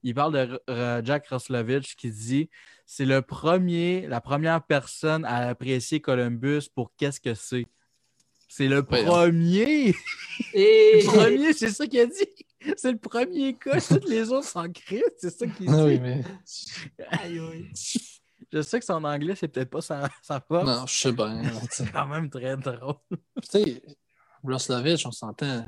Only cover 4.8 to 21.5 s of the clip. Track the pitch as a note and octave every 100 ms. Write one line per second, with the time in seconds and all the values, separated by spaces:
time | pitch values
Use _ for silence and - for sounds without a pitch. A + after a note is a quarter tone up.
4.8 | - - D#3 D#3 B2 A#2+ B2 B2 B2+ B2+
5.8 | - D#3 D3+ B2+ A#2+ A#2 C3+ D3 C#3 -
6.8 | A#2 _ C#3+ C#3 B2 A2 - B2+ A#2 _
7.8 | _ _ _ _ _ _ _ - C3+ C#3
8.8 | C3+ B2 A2+ F3 E3+ E3 E3+ F#3+ B3 D4+
9.8 | A#3+ E3+ - - - - - G3+ G#3 A3
10.8 | G#3+ G#3+ G3 G#3 A3 B3+ D#4 D4+ A3 G3+
11.8 | D4 B3 A#3+ F#4 G4+ _ - _ D4+ D4
12.8 | B3+ A#3 - A#3 C#4 F4 C4+ A#3+ C#4 D4
13.8 | - - F#4 A3 A3+ C4 D4 - E3+ F3
14.8 | - G3+ A#4 - F3+ - A#3+ G#3 F3+ D#3
15.8 | D#3 C3 B2 C3 - F#3+ - - - -
16.8 | D#3 - - E3+ F3 E3+ D#3+ D#3+ - -
17.8 | - - - - _ _ - D#3 D3 A#3+
18.8 | - E3 D3+ D3 D3+ G3 D#3+ B2+ B2+ -
19.8 | - D3 C#3 - - C#3 _ E3+ D3 A#2+
20.8 | B2+ - C3+ A#2 G#2+ A2+ B2